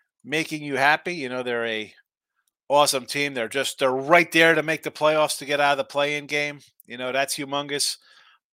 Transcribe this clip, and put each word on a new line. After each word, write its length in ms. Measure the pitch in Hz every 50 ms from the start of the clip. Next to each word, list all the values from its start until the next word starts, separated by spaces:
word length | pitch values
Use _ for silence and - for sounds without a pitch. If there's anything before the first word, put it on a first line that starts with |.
| _ _ _ _ -
making 380 | 123 139 160 151 - 160 151 147
you 120 | 147 139
happy. 400 | 127 135 147 156 160 - 180 180
You 140 | 170 135 123
know, 120 | 127 127
they're 240 | 123 123 120 117 117
a 280 | 117 110 107 104 95 - _ _ _ _ _ _ _ _ _ _ _ _ _ _
awesome 380 | - 139 147 147 139 143 131 120
team. 280 | - - 143 143 143 135
They're 160 | 127 113 107
just, 300 | 123 139 127 - - -
they're 120 | 139 131
right 400 | 131 131 135 143 170 170 170 165
there 240 | - 160 165 165 160
to 80 | 156 147
make 180 | 160 156 147
the 80 | - 151
playoffs 480 | - - 151 156 156 156 151 143 -
to 80 | - 143
get 140 | 131 147 143
out 140 | 143 147 143
of 40 |
the 60 | 135 135
play-in 420 | - - 143 143 147 147 147 143
game. 360 | 139 147 147 147 147 147 143 - _ _ - _
You 120 | - 117
know, 140 | 123 127 127
that's 240 | 127 135 135 135 -
humongous. 640 | 151 143 135 143 143 143 143 143 143 - - - - _ _ _ - _ _ _ _ _ _